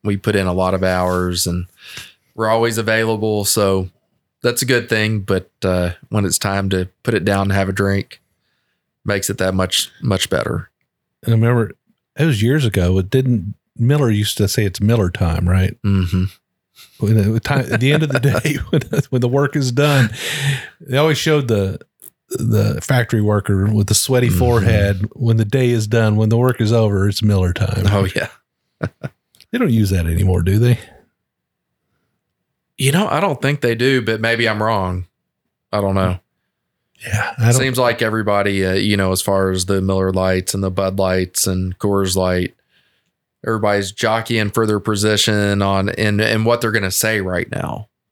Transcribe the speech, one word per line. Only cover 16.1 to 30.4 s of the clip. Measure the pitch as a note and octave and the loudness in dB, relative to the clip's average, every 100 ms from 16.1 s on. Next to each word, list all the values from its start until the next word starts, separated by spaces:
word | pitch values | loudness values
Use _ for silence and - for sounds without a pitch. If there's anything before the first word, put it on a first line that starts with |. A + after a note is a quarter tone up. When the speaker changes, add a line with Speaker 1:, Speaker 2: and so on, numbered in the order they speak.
| F#2 F#2 - _ _ _ _ - - | 0 -2 -6 _ _ _ _ -16 -4
Speaker 2:
When | G#2 A2 G2+ | 0 2 2
the | A2 | 0
time, | - C#3 - | 0 -2 0
at | A2 | 0
the | C3 | 2
end | D3+ | 2
of | D3+ | 0
the | C3 | 0
day, | C#3+ - D#3 - | 0 0 -2 -4
<laughs> | - | -2
when, | D#3+ - - - | -2 -2 -4 -2
when | B2+ | 0
the | A#2+ | 0
work | C#3 C#3+ D3+ | 0 0 -2
is | B2+ | -2
done, | B2 D3 C#3 A2 - - D3 C#3 C3 - - | 2 2 4 2 -2 -8 -4 -2 -4 -8 -18
they | - C3 | -4 0
always | D#3 D3+ | 2 0
showed | D#3+ D3+ A#2+ | 0 0 2
the, | G#2 F#2+ - - _ - _ - | 0 0 -6 -14 _ -20 _ -12
the | - A2+ G#2+ G#2+ - | -4 0 2 2 -2
factory | - B2+ A2 A2 | 0 0 2 0
worker | G#2 G#2 - F#2+ G#2 | 2 0 0 0 2
with | G#2+ G2 | 2 2
the | - | 0
sweaty | - B2+ A#2+ | 2 2 2
Speaker 1:
Mm-hmm. | A2+ | 2
Speaker 2:
forehead. | B2 A#2 G2 G#2+ G2+ F#2 G2+ | 4 4 4 4 2 0 -4
"When | - A#2 A2+ | -2 0 2
the | G#2 | 2
day | C3+ B2 | 2 2
is | A2+ G#2+ | 0 2
done, | A#2 A2 G#2+ | 2 2 2
when | A2 | 2
the | A#2 | 2
work | B2+ B2 | 2 2
is | G#2+ | 2
over, | A#2 G#2+ G2+ G2+ | 2 2 2 0
it's | - | 2
Miller | G#2+ G2 F2+ | 2 2 2
time." | - - F#2+ F#2+ | 0 -2 0 0
Speaker 1:
Oh, | G2+ F#2 - | 2 0 -2
yeah. | - - _ _ _ - | -6 -12 _ _ _ -10
<laughs> | A2+ _ - _ _ _ - | -10 _ -16 _ _ _ -8
Speaker 2:
They | B3 | -2
don't | G3 | 0
use | A2+ F#2+ | 2 2
that | F2+ E2 | 0 0
anymore, | E2 F#2 F2 | 0 2 2